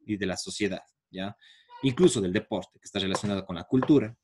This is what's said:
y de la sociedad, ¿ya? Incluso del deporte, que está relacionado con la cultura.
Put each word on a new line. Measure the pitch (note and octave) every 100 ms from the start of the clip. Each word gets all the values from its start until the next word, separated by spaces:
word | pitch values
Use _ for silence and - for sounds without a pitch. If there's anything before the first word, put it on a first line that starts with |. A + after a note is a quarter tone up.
| -
y | G#2
de | G2
la | F2
sociedad, | - - G2+ E2+ - _ _
¿ya? | F#2 G2 - - - _ -
Incluso | C3+ B2+ F3+ A#2
del | F#2+
deporte, | G2 - G2 - _
que |
está | - G2+
relacionado | F#2+ F#2+ G#2 G2
con | - F2
la |
cultura. | - B2+ C3 C#3+ G#2+ -